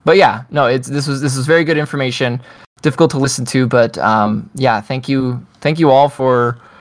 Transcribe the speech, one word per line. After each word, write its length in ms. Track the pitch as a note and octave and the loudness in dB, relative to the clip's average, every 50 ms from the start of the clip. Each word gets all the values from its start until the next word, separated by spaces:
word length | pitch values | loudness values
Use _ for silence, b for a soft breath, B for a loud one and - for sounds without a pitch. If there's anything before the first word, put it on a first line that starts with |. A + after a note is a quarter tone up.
| - | 0
but 100 | - E3 | 2 4
yeah, 280 | G3 F3+ A#2+ G#2+ A#2 B2+ - | 4 4 4 2 -2 -8 -6
no, 180 | - D3 C#3 A#2 | -2 -2 0 0
it's, 200 | B2+ C3 B2+ B2 | 0 -2 -4 -4
this 180 | C#3 C#3+ C#3 | -6 -6 -4
was, 160 | D3+ C#3 C3+ | -4 -4 -4
this 140 | C#3 C#3 C3 | -2 -4 -2
was 100 | C3+ C3 D3 | -2 0 2
very 180 | D#3+ E3 E3 | 2 2 2
good 120 | D3+ D#3+ D3 | 2 0 -2
information. 640 | D3 C#3+ - - C3 B2+ A#2+ - C3 B2 A#2+ B2 B B B B B B _ _ | -2 -4 -4 -4 -4 -4 -4 -2 -4 -4 -4 -6 B B B B B B _ _
Difficult 300 | - D#3 C3+ - E3 D3 | -4 -4 2 2 2 2
to 60 | - C3+ | 2 0
listen 260 | C3+ C#3 - - B2+ | -2 -2 -2 -4 -6
to, 220 | - - C3 B2+ A#2 | -4 -2 0 0 2
but, 300 | C3 A#2+ A#2 A2+ - - | 4 2 2 2 0 -2
um, 520 | C2+ G#2+ A2 G#2+ G#2 G#2 G#2+ G#2 - - _ | -2 0 2 2 2 0 -2 -4 -6 -10 _
yeah, 240 | - B2+ B2+ A2+ G#2 | -2 0 0 0 0
thank 300 | G#2+ - C3+ C3 B2+ - | -2 -6 -8 -8 -4 -2
you, 360 | C#3 C3+ C3 B2+ B2 B2 - - _ _ | -2 -2 -2 -2 -4 -6 -10 -14 _ _
thank 200 | - C#3+ D#3 D#3+ | -4 -4 -2 2
you 100 | E3 D3 | 2 4
all 180 | C3+ C3+ C#3+ C#3+ | 4 4 4 2
for, 500 | - - C3 C3 B2+ B2 A#2+ A#2+ B2 B B B B B | 0 -2 0 0 2 2 0 0 -2 B B B B B